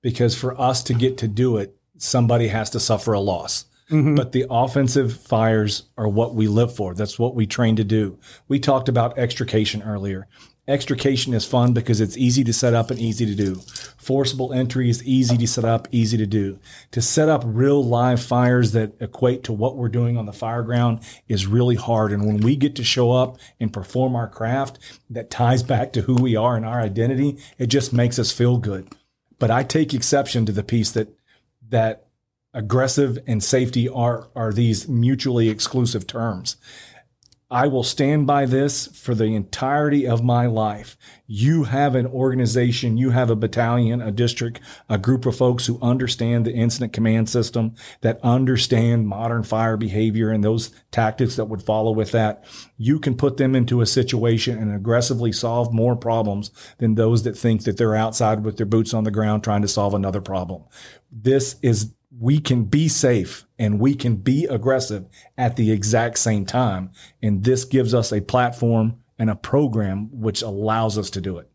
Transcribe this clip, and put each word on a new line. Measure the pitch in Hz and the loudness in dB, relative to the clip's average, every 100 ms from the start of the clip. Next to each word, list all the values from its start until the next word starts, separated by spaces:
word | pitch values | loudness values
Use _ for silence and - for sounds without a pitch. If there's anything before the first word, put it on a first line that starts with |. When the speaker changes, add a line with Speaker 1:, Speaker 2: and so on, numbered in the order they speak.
Speaker 1:
because | 123 117 120 - | -4 0 0 0
for | 127 - | -6 -2
us | 127 127 | 0 0
to | - | -2
get | 120 127 131 | 0 0 0
to | 113 | -4
do | 104 127 110 | 0 0 0
it, | 98 _ _ _ | -4 _ _ _
somebody | - 131 117 123 113 | -2 2 2 2 2
has | 107 107 | -2 -4
to | 117 | -4
suffer | - 107 - | -2 0 0
a | 104 | 0
loss. | 98 87 - - - _ _ | 0 -2 -4 -8 -10 _ _
Speaker 2:
Mm-hmm. | 156 147 | 2 4
Speaker 1:
But | 143 123 | 2 0
the | 127 - | -2 0
offensive | 117 127 139 135 139 123 117 | 0 2 2 2 2 0 -4
fires | - 113 110 110 104 101 - - | -2 0 2 2 0 -4 -10 -4
are | 107 | -2
what | 101 120 | 0 0
we | 120 107 | 2 2
live | 104 120 | 4 2
for. | 123 95 | -2 -6
That's | 90 104 - | -4 -6 -2
what | 120 | -2
we | 127 107 | 0 -2
train | - 117 110 | 0 2 2
to | |
do. | 104 107 101 92 - - _ | 2 0 0 -6 -20 -20 _
We | 139 | -2
talked | 139 135 123 | 2 0 2
about | 120 117 - | 0 0 -2
extrication | 120 - 113 110 107 107 | -4 -4 -2 0 0 -4
earlier. | 104 104 98 95 95 _ - _ - | -6 -6 -6 -8 -10 _ -20 _ -4
Extrication | 139 - 135 135 127 131 | -4 -2 -4 -2 -2 -2
is | 117 | -4
fun | - 127 123 | 0 2 2
because | 120 113 110 | 2 0 0
it's | 107 113 | 0 0
easy | 127 123 | 0 2
to | 120 | 0
set | 113 123 | 0 2
up | 117 113 | 2 0
and | 117 | -4
easy | 113 110 110 | -4 -2 -2
to | |
do. | 101 101 92 - - - - | 0 -2 -4 -10 -16 -16 -18
Forcible | - 135 135 131 127 | -2 0 0 -2 -4
entry | 127 127 127 123 | -2 -2 0 0
is | 120 | 0
easy | 127 131 123 120 | 2 2 4 2
to | 117 | 0
set | - | 0
up, | 113 113 - | 0 0 0
easy | 120 110 113 | 0 0 0
to | 107 | 0
do. | 107 98 92 - - - | 0 -2 -6 -18 -20 -10
To | - | -4
set | 120 - 156 | -2 2 2
up | 151 | 2
real | 120 110 135 143 | 0 2 4 4
live | 123 120 123 123 | 2 2 2 0
fires | 123 123 123 123 113 | 0 2 4 4 2
that | 113 107 - | 2 -2 -6
equate | 110 - 127 127 | -12 0 0 0
to | - | -4
what | 107 120 139 | -2 -2 -2
we're | 120 | -4
doing | 120 120 120 | 0 0 0
on | |
the | 107 | -4
fire | 98 113 117 | -8 -6 -4
ground | 113 120 120 113 - - _ | -2 0 2 0 -6 -20 _
is | 104 98 | -2 2
really | 113 123 | 2 4
hard. | 117 - 117 107 | 2 0 0 0
And | 104 | 0
when | 104 104 | 0 2
we | 110 | 2
get | 143 139 143 | 2 0 0
to | |
show | 117 - 120 | -2 2 2
up | 127 127 120 - _ | 4 0 -4 -20 _
and | 110 | -6
perform | 104 95 123 131 | -6 -6 -2 -2
our | 123 113 | -2 -6
craft | - 113 131 139 123 - - _ | -6 -4 -2 -4 -10 -20 -20 _
that | 120 113 | -12 -10
ties | - 120 127 | 0 2 2
back | 120 123 135 | 2 -2 0
to | 127 | -2
who | 120 | 0
we | 127 127 110 | 2 2 2
are | 117 117 | 2 0
and | |
our | 110 120 | -2 -2
identity, | 110 101 117 131 143 143 - _ | -2 0 0 0 -2 -4 -14 _
it | 123 | 0
just | 139 127 | 0 0
makes | 120 123 120 | 0 2 0
us | 110 | -4
feel | - 120 123 | 0 2 2
good. | 101 95 92 - _ _ _ _ | 0 -6 -10 -20 _ _ _ _
But | 117 | 2
I | 117 | 2
take | 131 156 151 | 2 0 0
exception | 139 - 135 - 123 107 | 0 2 0 2 0 0
to | |
the | 101 | -2
piece | 101 120 107 | -2 0 0
that, | 113 110 _ _ _ _ _ 113 | -2 -4 _ _ _ _ _ -4
that | 113 110 110 _ _ _ _ _ | 0 0 -4 _ _ _ _ _
aggressive | 127 104 123 131 135 139 120 - | -10 -2 0 0 2 0 -2 -4
and | 110 | -4
safety | 98 131 123 123 120 | 0 0 0 0 -2
are, | 131 120 120 - - | 0 -2 -2 -8 -8
are | 113 | -4
these | 104 117 107 - | 2 2 0 -2
mutually | 123 120 131 139 120 113 | 0 2 0 0 2 2
exclusive | 107 - 131 117 - 92 | 0 -4 0 0 -2 -8
terms. | 117 113 92 123 - - - - - _ _ _ _ _ | -6 -4 -4 -8 -12 -18 -20 -20 -20 _ _ _ _ _
I | 123 139 | 0 0
will | 131 | 0
stand | 117 - 139 151 139 | -2 0 0 2 2
by | 143 135 | 2 2
this | 131 143 139 - | 2 0 -2 -8
for | - - | -12 -4
the | 113 110 | 0 0
entirety | 110 98 - 131 143 147 143 127 | 0 -4 -4 -2 0 2 2 2
of | 117 | 0
my | 120 120 120 | 2 2 2
life. | 110 107 104 110 - - - _ | 0 -2 -4 -14 -20 -20 -20 _
You | 104 123 165 | 0 2 2
have | 127 131 143 | 0 0 2
an | 127 123 | 2 0
organization, | 127 131 127 117 117 120 120 123 113 | 0 0 2 2 2 2 2 0 2
you | 131 | 2
have | 123 123 | 2 2
a | 113 | 2
battalion, | 110 117 117 120 113 120 | 0 0 0 2 2 0
a | 110 | -4
district, | 104 120 120 117 117 - - _ | 0 -2 0 -6 -8 -18 -20 _
a | 104 | -2
group | 101 131 127 | 2 0 0
of | 117 | 2
folks | 127 123 - | 2 2 -2
who | 120 | -2
understand | 120 127 123 - 117 120 113 | 0 0 -2 -2 0 0 0
the | |
incident | 117 117 117 117 | 0 0 0 -6
command | - 113 113 113 | -2 0 2 2
system, | 123 117 120 113 113 - - | 0 -2 -2 -4 -6 -20 -4
that | 113 113 | -4 0
understand | 120 123 131 127 - 120 117 117 107 | 0 2 2 0 2 2 4 2 0
modern | 98 117 117 | -2 -2 -2
fire | 110 113 113 110 | -2 0 0 0
behavior | 110 101 113 107 110 | -2 0 0 0 0
and | 110 | 2
those | 104 110 113 - _ | 2 0 -4 -12 _
tactics | - 110 110 127 120 | -2 -2 0 -2 -2
that | |
would | 107 107 | -6 -6
follow | - 110 110 | -2 0 2
with | 110 104 | 0 0
that. | 117 107 104 - - - _ | 0 0 -2 -14 -20 -20 _
You | 113 151 | 0 0
can | 143 123 | 0 0
put | 139 127 | 0 2
them | 131 | 0
into | 131 120 123 | 2 2 2
a | 117 | 2
situation | - 127 120 117 113 120 113 | 0 0 0 2 0 0 -2
and | 107 | -4
aggressively | 101 101 117 123 123 120 | -4 0 0 0 0 -2
solve | 107 117 117 120 | -2 -2 -2 0
more | 113 117 | 2 2
problems | 117 120 113 107 101 104 - - - | 0 0 0 0 -2 -6 -14 -20 -2
than | 117 | 0
those | 107 113 117 | 4 4 4
that | 113 104 | 0 -2
think | 117 110 | 0 0
that | 113 98 | 0 0
they're | 113 | 2
outside | 107 110 113 110 107 | 2 0 0 0 0
with | 107 104 | -2 -4
their | |
boots | 107 113 113 | 0 0 0
on | 117 | -2
the | 110 | -2
ground | 104 107 107 | 0 0 0
trying | 110 104 | 0 0
to | 104 | 0
solve | - 101 | 0 0
another | 101 98 95 | 0 -2 -4
problem. | 92 95 87 87 - - - - _ | -4 -6 -6 -10 -12 -20 -20 -20 _
This | 117 113 135 127 - | -4 2 2 0 -2
is, | 127 107 104 - _ 123 | 0 0 -2 -10 _ -4
we | 117 147 | 0 2
can | 147 123 | 2 0
be | 104 143 160 | 2 2 2
safe | - 135 120 90 - - _ | 2 2 2 0 -10 -20 _
and | 110 104 | 0 2
we | 123 | 2
can | 139 123 104 | 2 0 0
be | 95 139 | 2 2
aggressive | 170 123 117 131 - 104 90 - - - | 0 0 0 0 0 -8 -10 -20 -20 -2
at | 120 120 | -2 2
the | 107 | 2
exact | 107 104 117 117 113 | 2 2 2 0 -2
same | - 104 | 0 0
time. | 95 123 120 92 95 - - _ | 0 0 0 -2 -8 -14 -20 _
And | 107 101 | -2 0
this | 110 127 | 2 0
gives | 123 135 120 | 2 0 2
us | 120 110 | 2 0
a | 107 | -2
platform | 95 127 123 120 117 113 110 117 _ _ | 0 0 0 0 0 2 0 -2 _ _
and | 110 | -2
a | |
program | 101 - 139 147 110 101 98 107 | -2 -2 0 0 0 -2 -4 -8
which | 135 110 98 | -6 -4 -4
allows | 113 98 107 110 110 104 | -6 -4 -2 0 0 -2
us | 95 | -4
to | 98 | -6
do | 95 87 | -8 -8
it. | - | -12